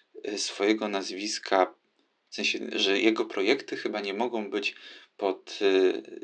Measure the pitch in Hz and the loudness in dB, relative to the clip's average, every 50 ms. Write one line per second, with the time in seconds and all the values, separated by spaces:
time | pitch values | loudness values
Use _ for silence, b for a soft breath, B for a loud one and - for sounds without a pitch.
0 | b b _ - - - 104 95 - - - - 101 101 110 107 107 104 101 98 | b b _ -12 -8 -8 -6 -4 -6 -6 -2 0 2 4 4 2 0 -2 -4 -4
1 | 95 - 101 92 101 107 107 - - - 101 95 92 - - _ _ _ _ _ | -6 -6 -8 -8 -6 -6 -6 -8 -4 2 4 4 4 2 0 _ _ _ _ _
2 | _ _ _ _ _ _ - - 104 - - - - - 107 110 104 98 98 101 | _ _ _ _ _ _ -8 -4 -2 -2 -2 -2 -6 -6 -2 0 2 2 2 4
3 | 98 113 110 113 113 110 - 104 95 101 135 139 - - - - - 113 107 107 | 4 4 4 2 0 -2 -2 0 2 2 2 0 0 -6 -8 -6 -4 -4 -4 -4
4 | 101 101 95 104 120 123 120 113 104 98 95 104 98 - B B B B B B | -4 -4 -4 -2 -4 -2 -2 -4 -4 -4 -4 -2 -2 -4 B B B B B B
5 | B B _ - 104 98 92 - - - - - 104 98 95 95 95 92 - - | B B _ -2 -2 -2 -2 -2 -6 -14 -6 0 2 4 6 6 6 6 4 0
6 | - - - - | -4 -12 -16 -16